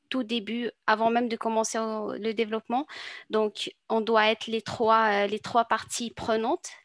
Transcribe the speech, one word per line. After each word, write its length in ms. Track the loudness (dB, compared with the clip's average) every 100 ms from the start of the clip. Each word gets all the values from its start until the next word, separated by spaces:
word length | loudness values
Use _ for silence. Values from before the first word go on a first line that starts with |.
| -6
tout 140 | -4
début, 480 | -2 -4 -4 -6 -6 -2 0
avant 220 | 4 4
même 180 | 2 0
de 80 | -2
commencer 420 | 0 0 0 -2
au, 360 | -4 -4 -6
le 200 | -4 -4
développement. 540 | -2 -2 -4 -2 -2 -4 -10 -14 -14 -2
Donc, 440 | 0 0 -2 -10 -10 -2
on 120 | 0
doit 260 | 4 4 4
être 200 | 2 -2
les 140 | -6
trois, 640 | -4 0 4 6 4 2
euh, 40 | 0
les 120 | -2
trois 260 | 0 2 2
parties 460 | 0 -2 -6 -6
prenantes 580 | -6 -2 0 0 -2 -6 -12